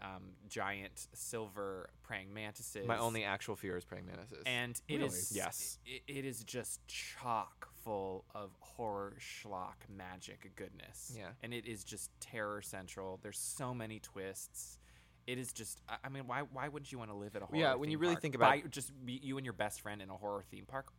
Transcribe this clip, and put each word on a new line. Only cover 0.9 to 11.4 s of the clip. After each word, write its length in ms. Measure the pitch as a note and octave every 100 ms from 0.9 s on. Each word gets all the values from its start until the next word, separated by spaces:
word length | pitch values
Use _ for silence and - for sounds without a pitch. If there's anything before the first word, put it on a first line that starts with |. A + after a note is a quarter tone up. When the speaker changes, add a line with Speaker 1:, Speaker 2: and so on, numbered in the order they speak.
| - -
Speaker 1:
silver 760 | - - A#2 G#2+ G2 G2+ F#2+ - -
praying 320 | - G#2+ F#2+
mantises. 520 | G#2 G#2+ G#2 - G#2+ G2
Speaker 2:
My 120 | A2+
only 260 | A#2 A2+
actual 320 | G2+ G2 - G2+
fear 180 | F#2+ F#2
is 40 | -
praying 180 | F#2
mantises. 380 | F#2 F2+ E2+ -
Speaker 1:
And 340 | C3 B2 B2 A#2+ -
it 100 | D3
Speaker 3:
Really? 100 | C#3+
Speaker 1:
is 260 | - -
Speaker 2:
Yes. 440 | G#2 F#2 - - - A#2+
Speaker 1:
it, 160 | C3 -
it 180 | C#3 C3+
is 180 | A#2
just 420 | G#2+ B2+ A2+ - -
chock 800 | - - - B2 A2+ F#2+ - - -
full 420 | A#2 G#2 F#2+ F#2+ -
of 160 | G#2+ G2+ F2
horror 560 | - - A2+ G2+ G2 -
schlock 680 | - - G#2+ F#2 F#2 - -
magic 640 | G2+ F#2 F#2 F#2+ G2 G2 F#2+
goodness. 580 | F#2+ F#2+ F2+ - - A#2
Speaker 2:
Yeah. 120 | F2+ A2+